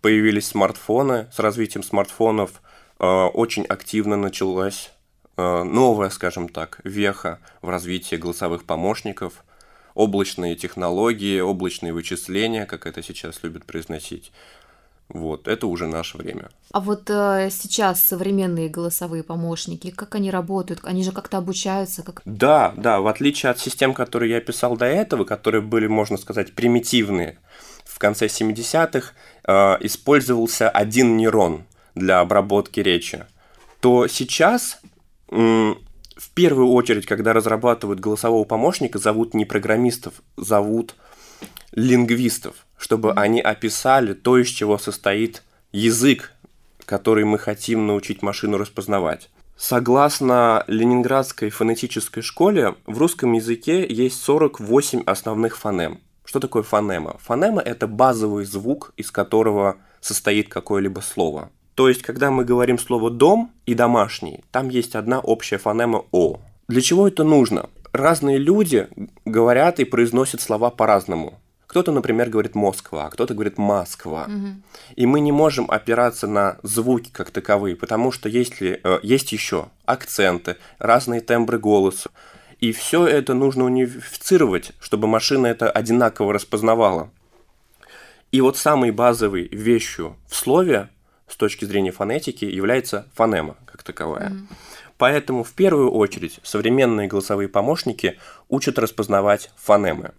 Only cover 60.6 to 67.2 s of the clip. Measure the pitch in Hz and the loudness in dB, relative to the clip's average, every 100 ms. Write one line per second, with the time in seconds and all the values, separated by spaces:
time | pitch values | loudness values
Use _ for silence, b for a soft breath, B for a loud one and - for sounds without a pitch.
60.6 | - 101 98 95 - - 82 73 - _ | -4 -2 -2 -6 -10 -2 -2 -4 -14 _
61.6 | _ - 131 123 - 120 139 131 120 123 | _ 2 4 4 -2 -2 0 0 2 2
62.6 | 123 123 - 123 113 117 143 214 233 _ | 4 0 0 0 0 4 4 4 0 _
63.6 | - 117 120 120 101 - 85 - _ 127 | -4 2 4 4 2 -2 -12 -14 _ -6
64.6 | 131 127 113 110 107 131 - 110 - 101 | -2 -2 -2 -4 -2 -4 0 -2 -2 -4
65.6 | 110 107 120 107 - 90 80 - - _ | -2 0 0 -2 0 0 2 -2 -14 _
66.6 | - 120 127 175 196 190 | -2 0 2 4 4 4